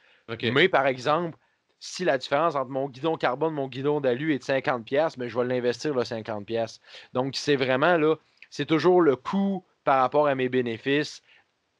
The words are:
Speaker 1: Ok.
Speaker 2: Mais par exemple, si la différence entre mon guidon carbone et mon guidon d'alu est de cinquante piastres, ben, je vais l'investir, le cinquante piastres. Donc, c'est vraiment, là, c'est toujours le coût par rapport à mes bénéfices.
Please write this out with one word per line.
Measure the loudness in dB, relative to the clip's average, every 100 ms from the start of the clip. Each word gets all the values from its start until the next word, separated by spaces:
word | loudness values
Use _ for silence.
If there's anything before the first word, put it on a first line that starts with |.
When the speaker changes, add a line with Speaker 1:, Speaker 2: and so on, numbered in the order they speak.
| _ _ -14
Speaker 1:
Ok. | -4 0
Speaker 2:
Mais | 4 4
par | 4 0
exemple, | -2 -2 -2 -2 -8 _ _ _ _
si | -14 -4
la | -2 -2
différence | 0 0 0
entre | -2 -4
mon | -4 -6
guidon | -4 -4 -2
carbone | -2 0 -2
et | -2
mon | -6
guidon | -4 -2 0
d'alu | 0 0 0
est | -2
de |
cinquante | 0 -2 0 -4
piastres, | -2 0 0 -4
ben, | -4
je | -2
vais | -2
l'investir, | 0 0 -2 -2
le | -2
cinquante | -2 -6 -6 -8
piastres. | -4 -4 -4 -8 -20 -20 -6
Donc, | -4 -4
c'est | -4 0 0
vraiment, | 2 2 4 4
là, | 2 0 _ _ -14
c'est | -8 0
toujours | 2 4 6
le | 4 2
coût | -2 0 0 -2 -8 _
par | 0 2
rapport | 4 4 2
à |
mes | 2 0
bénéfices. | 0 0 -4 0 0 -2 -10 _ _ _ _ _